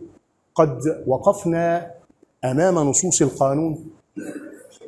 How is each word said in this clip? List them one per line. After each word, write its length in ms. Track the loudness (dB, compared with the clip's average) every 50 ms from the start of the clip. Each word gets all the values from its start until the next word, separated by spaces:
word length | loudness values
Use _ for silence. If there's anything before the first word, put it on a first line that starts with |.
| -16 -20 -20 _ _ _ _ _ _ _ 2
قد 480 | 2 2 2 2 -4 -4 -4 -4 -4 -2
وقفنا 840 | -2 -2 2 2 0 0 2 -2 -2 0 0 0 0 0 -2 -4 -8 -18 -20 _ _ _ _ _ _ _ -6 -4
أمام 300 | 0 2 4 4 4 4
نصوص 460 | 4 2 2 2 0 0 0 2 2
القانون 640 | 2 2 2 2 2 2 2 0 0 -2 -4 -6 -10 -16 -20 _ _ _ -16 -14 -12 -12 -12 -14 -16 -16 -18 -20 -20 -20 -20 -20 -20